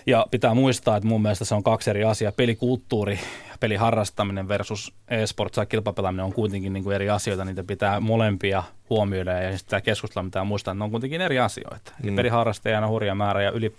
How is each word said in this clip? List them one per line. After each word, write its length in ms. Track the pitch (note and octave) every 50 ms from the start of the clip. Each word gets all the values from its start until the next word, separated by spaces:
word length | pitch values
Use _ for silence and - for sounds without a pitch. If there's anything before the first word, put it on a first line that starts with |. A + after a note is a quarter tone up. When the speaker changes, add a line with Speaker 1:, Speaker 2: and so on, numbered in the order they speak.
| - -
Speaker 1:
Ja 180 | B2+ A2+ - -
pitää 240 | - A#2 A2+ B2 A#2
muistaa, 420 | B2 C3+ C3+ B2 - - A#2+ A2
että 120 | G#2 G#2 A2+
mun 140 | A2+ A2 G#2+
mielestä 220 | G#2 G#2 - -
se 100 | - A2+
on 80 | G#2 G2
kaksi 280 | A#2 A2+ A2+ - -
eri 140 | G#2 G2+ G#2+
asiaa. 280 | A2 G#2+ - A2 G#2 G2
Pelikulttuuri, 840 | - B2+ A#2 A2 - - B2 C3 B2 - - - G#2+ G2+ G2 G2+ F#2+ - - - - - - - -
peliharrastaminen 880 | - A2 G#2+ G2 A2+ A#2 A2+ A2+ G#2 - - - G#2 G2+ G2 G2 F#2+ F#2+
versus 440 | G#2 G2 G2+ - A2 G#2 - - - - - -
e-sports 480 | B2 A2 A2 G#2 - - B2 - -
ja 100 | - G#2
kilpapelaaminen 580 | - - A2 G#2 G#2+ F#2 - G2 F#2 F#2 F#2 F#2
on 80 | F#2+ F#2+
kuitenkin 400 | - G#2+ G#2 G2 G2 F#2+ G2 F#2+
niinku 180 | G2 F#2+ G2
eri 200 | G2 G2 G2 G2+
asioita. 340 | G#2 G2 - A#2 G2 F#2 F#2+
Niitä 200 | F#2+ F#2+ F2+ F2+
pitää 360 | F#2 G2+ - - G2+ G2+ G#2
molempia 640 | - A2 A2+ A2+ A2+ G#2+ G2+ F2+ - G2 F#2+ F#2+ F2+ - - - - -
huomioida 420 | A#2 G#2+ G#2 G2 G2 F#2+ F#2 F#2 F2+
ja 180 | F2+ F#2 F#2 F#2+ F2+
sitten 120 | - -
tää 100 | - G2
keskustelu 440 | G2 A#2 G#2+ - - G#2+ - G2+ F#2
pitää 200 | F#2+ - F#2+ F#2+
muistaa, 280 | G2+ G#2 G2 - - F#2+
että 60 | G2
ne 60 | G#2+
on 60 | G#2+
kuitenkin 300 | A2 A#2 B2 C3+ D3+ E3
eri 180 | F#3 F3 C#3 B2+
asioita. 540 | A#2+ G2+ - - - - - - - - - - -
Eli 80 | G#2
Speaker 2:
Mm. 60 | G2+
Speaker 1:
peliharrastajana 720 | G2 A#2+ A#2+ A#2 A#2 A#2 A2+ G2+ - - A#2 A2 G#2+ G#2+ G#2+
hurja 260 | A2 A2 G#2+ G2+ F#2+
määrä 280 | G2 G#2 G2+ G2 G2 G2+
ja 80 | G2
yli-, 240 | - A2+ A2+ A2 -